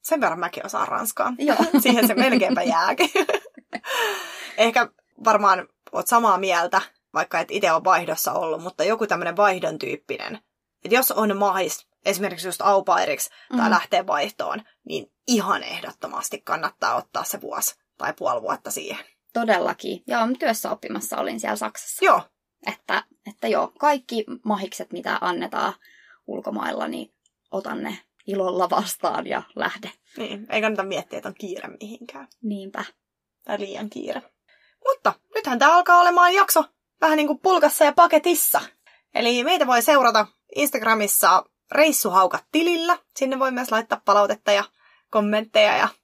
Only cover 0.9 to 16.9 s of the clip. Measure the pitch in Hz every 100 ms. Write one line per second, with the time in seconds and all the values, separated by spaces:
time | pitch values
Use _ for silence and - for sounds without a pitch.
0.9 | - 220 - - 254 285 233 330 285 247
1.9 | 233 226 262 254 254 185 254 - 165 190
2.9 | - 330 - - 403 - - _ - -
3.9 | 523 453 392 - - - - 233 247 233
4.9 | _ _ _ 226 214 202 185 - _ _
5.9 | 170 - 233 226 190 190 170 175 190 -
6.9 | _ _ 156 - 170 - 208 190 160 185
7.9 | 175 170 156 - 175 165 160 175 - 175
8.9 | 220 214 175 170 170 208 185 170 156 -
9.9 | 151 - - - 214 _ _ _ _ 180
10.9 | 240 254 - 214 196 202 196 170 - _
11.9 | _ 202 190 196 170 180 175 196 196 190
12.9 | 175 185 135 - - - 247 226 180 -
13.9 | 180 185 147 208 - - 220 _ _ -
14.9 | - - _ - 233 185 202 - - -
15.9 | - - - - - - 165 151 _ 104